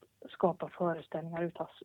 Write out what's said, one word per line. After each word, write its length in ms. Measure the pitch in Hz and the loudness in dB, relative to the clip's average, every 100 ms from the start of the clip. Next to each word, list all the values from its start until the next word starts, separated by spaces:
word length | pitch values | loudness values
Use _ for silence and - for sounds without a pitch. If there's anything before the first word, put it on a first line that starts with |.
| - - - | -20 -18 -12
skapa 400 | - 190 165 151 | 2 2 4 -2
föreställningar 720 | - 175 165 - 160 165 170 | 2 2 2 -2 -4 -2 0
utan, 240 | 170 - 160 - | 0 -2 -6 -8